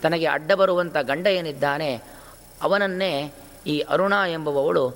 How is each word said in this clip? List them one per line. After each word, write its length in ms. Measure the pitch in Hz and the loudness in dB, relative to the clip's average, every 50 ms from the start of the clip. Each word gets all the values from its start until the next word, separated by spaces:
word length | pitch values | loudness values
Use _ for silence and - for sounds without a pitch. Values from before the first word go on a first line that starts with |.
| - | 2
ತನಗೆ 240 | 160 165 170 165 | 0 0 2 2
ಅಡ್ಡ 260 | 156 143 143 151 156 196 | 0 0 0 2 0 4
ಬರುವಂಥ 440 | 190 190 190 180 175 175 170 - 156 143 | 4 4 4 4 2 0 0 -2 -2 0
ಗಂಡ 240 | 120 139 151 180 | 0 -2 0 2
ಏನಿದ್ದಾನೆ, 760 | 208 196 185 170 156 143 139 139 143 143 147 160 147 131 113 - - - - - - - - - - - - - | 0 0 0 -2 -4 -4 -2 0 0 0 0 -2 -4 -4 -6 -8 -14 -20 -20 -20 -20 -20 -20 -20 -20 -16 -4 -2
ಅವನನ್ನೇ 720 | 151 185 202 202 196 185 180 190 185 160 139 143 147 139 - - - - - - | 0 2 2 2 0 -2 -2 -2 -2 -2 -2 -4 -6 -10 -16 -20 -20 -20 -14 -6
ಈ 140 | - 151 147 | -4 -2 -2
ಅರುಣಾ 460 | 139 - 143 147 185 196 202 202 196 | -2 0 0 0 2 2 2 0 0
ಎಂಬುವವಳು 640 | 180 165 160 156 151 143 139 135 160 175 165 127 127 123 | -2 -4 -4 -4 -2 0 0 0 2 2 2 0 0 -4